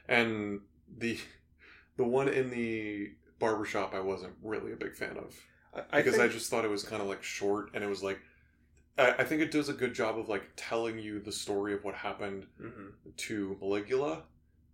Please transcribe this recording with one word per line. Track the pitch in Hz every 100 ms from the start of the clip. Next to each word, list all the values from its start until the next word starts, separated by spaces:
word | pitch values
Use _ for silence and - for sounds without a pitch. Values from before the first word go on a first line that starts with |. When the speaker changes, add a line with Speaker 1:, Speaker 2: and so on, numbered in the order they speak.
| -
Speaker 1:
And | 120 113 107 104 101 - _ - 120
the, | 117 110 - - _ _ - - _ -
the |
one | 120 131 135
in | 123 127
the | 120 117 110 107 104 101 - _ -
barbershop | 117 107 104 107 95
I | 95
wasn't | 95 95 92 -
really | 110 104 110
a | -
big | -
fan | - - -
of. | - - - _ _
Speaker 2:
I, | -
I | - 147
Speaker 1:
Because | 135 113
Speaker 2:
think | 117
Speaker 1:
I |
just | 113 -
thought | 117
it | 110
was | 101
kinda, | - 110
like, | 98 95
short, | - - 101 101 101
and | 113
it | 104
was, | 95
like, | 98 95 - _ _ _ _ _ _ -
I, | 123 123
I |
think | 123 156
it | 151
does | 151 143
a |
good | - 123
job | 120 110 110
of, | 104
like, | 98 - -
telling | - 117 117 110
you | 107 104
the | 104
story | 95 - 101 104
of | 101
what | 101
happened | 95 104 98 101 98 92 -
Speaker 2:
Mm-hmm. | 113 110 98 - - -
Speaker 1:
to | - 110 95 95
Maligula. | 98 101 104 131 147 160 - - _ _ _